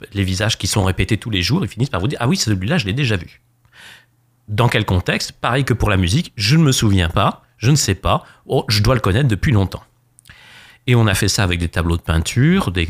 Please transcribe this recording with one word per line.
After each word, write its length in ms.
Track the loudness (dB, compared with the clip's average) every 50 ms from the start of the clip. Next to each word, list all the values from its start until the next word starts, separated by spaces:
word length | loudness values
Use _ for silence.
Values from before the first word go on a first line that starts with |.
| -20 -8 -4
les 100 | -2 -2
visages 340 | -2 -2 -2 -2 -2 -2 -2
qui 100 | -4 -2
sont 160 | 0 0 0
répétés 320 | 0 0 0 0 -2 -2
tous 140 | -4 -2 -4
les 120 | -4 -2
jours, 220 | 0 0 0 -2 -2
ils 60 | -4
finissent 200 | -4 -4 -4 -4
par 120 | -2 -4
vous 80 | -4 -4
dire, « 80 | -4 -2
Ah 60 | -2 -2
oui, 80 | 0
celui-là, 420 | 0 0 -2 -2 -2 -2 -2 -2 -2
je 80 | -2
l'ai 80 | -2 -2
déjà 220 | -2 -2 -2 -2
vu. » 260 | -2 -4 -10 -16 _ _ _ _ _ _ _ _ -20 -20 -20 -20 -20 _ _ _ _ _ _ _ _ _ -6
Dans 200 | -2 0 2 2
quel 160 | 2 0 0
contexte ? 500 | 0 0 0 0 -2 -4 -4 -6 -10 -10
Pareil 300 | _ -4 -2 0 0 0
que 120 | 0 0
pour 160 | 0 0 0
la 60 | 2 2
musique, 360 | 2 2 0 0 -2 -4 -6
je 200 | -6 -2 2 4
ne 80 | 4 4
me 80 | 4
souviens 380 | 2 2 2 2 4 2 2 2
pas, 340 | 0 0 0 0 -2 -4 _ _ _ _
je 120 | 0 2
ne 60 | 2
sais 180 | 2 2 0 -2
pas, 300 | -2 0 -2 -2 -2 -4 -8 -18 _ _ -2
oh, 180 | -2 -2 0 0
je 140 | 0 2
dois 140 | 2 2 2
le 60 | 2
connaître 260 | 2 0 2 2 2 0
depuis 240 | 0 0 0 2
longtemps. 320 | 2 2 2 0 -4 -10 -16 _ _ _ _ _ _ _ _ -20 -20 -20 -20 -20 -20 -20 -20 -20 -20 _ _ 0
Et 80 | 2
on 100 | 4 4
a 80 | 4 2
fait 140 | 2 0 0
ça 160 | 0 0 0
avec 160 | 0 0 -2
des 80 | -2 -2
tableaux 300 | -2 -2 0 0 -2 -2
de 40 |
peinture, 680 | -2 -2 -2 -2 -2 -2 0 0 2 2 2 2 0 -2
des 160 | -2 -2 -2 -2